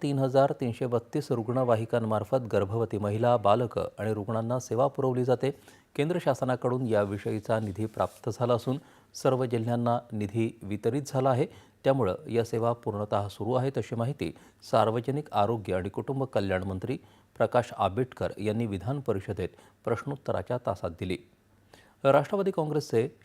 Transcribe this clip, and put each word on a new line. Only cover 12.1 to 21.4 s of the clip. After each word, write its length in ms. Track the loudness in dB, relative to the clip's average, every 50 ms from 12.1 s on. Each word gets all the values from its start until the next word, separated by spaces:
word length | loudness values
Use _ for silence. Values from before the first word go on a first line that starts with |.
| 0 -2 -4 -2
या 160 | 0 0 0
सेवा 280 | 0 0 0 0 0 0
पूर्णतः 540 | -2 -4 -6 -4 -4 -2 0 0 -2 -2
सुरू 260 | -2 -6 -6 -4 0 0
आहेत, 240 | 0 0 0 -2
अशी 180 | -4 -6 -4 -2
माहिती 360 | -2 -2 -2 -2 -4 -6 -6 -8 -12 -18 -20 _ _ -4 2
सार्वजनिक 640 | 4 4 4 4 2 0 -2 -2 -2 -4 -4 -2 0
आरोग्य 420 | 2 2 2 0 -2 -2 -2 -2
आणि 140 | -2 -2 -4
कुटुंब 340 | -6 -6 -6 -4 -4 -4 -2
कल्याण 400 | -2 0 0 0 0 0 0 -2
मंत्री 340 | -2 -6 -4 -4 -6 -6 -6 -10 -16 -20 -20 _ _ _
प्रकाश 360 | 0 2 4 4 2 2 0 0
आंबेडकर 540 | 0 0 0 2 0 -4 -4 -4 -6 -6 -6 -4
यांनी 280 | -4 -2 -2 0 0 0
विधान 340 | -2 -4 -4 -4 -4 -4 -4
परिषदेत 500 | -2 -2 -2 -2 -2 -6 -6 -4 -6 -6 -8 -12 -20 -20 _ _ -4
प्रश्नोत्तराच्या 720 | -2 -2 -2 -4 -8 -10 -8 -6 -4 -4 -4 -4 -4 -6 -4 -2
तासात 240 | -4 -4 -4 -4 -8
दिली. 280 | -6 -6 -4 -4 -4 -6 -8 _ _ _